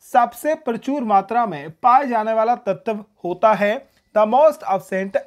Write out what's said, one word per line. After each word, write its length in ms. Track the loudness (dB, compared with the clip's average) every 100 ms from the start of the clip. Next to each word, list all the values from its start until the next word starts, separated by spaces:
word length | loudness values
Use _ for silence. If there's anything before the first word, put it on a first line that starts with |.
| -2
सबसे 420 | 0 0 -2 -4 -4
प्रचुर 480 | -4 -6 -6 -6
मात्रा 420 | 0 0 0 -2 -2
में 240 | -4 -12
पाए 340 | -2 2 2 2
जाने 260 | -2 -2
वाला 220 | 0 0 0
तत्व 480 | -4 -6 -6 -8 -10 _
होता 300 | -10 0 2
है, 220 | 2 0 -2 -8 _ _ 0
the 100 | 2
most 380 | 4 4 2 -4
absent 480 | -6 -4 -6 -4 -4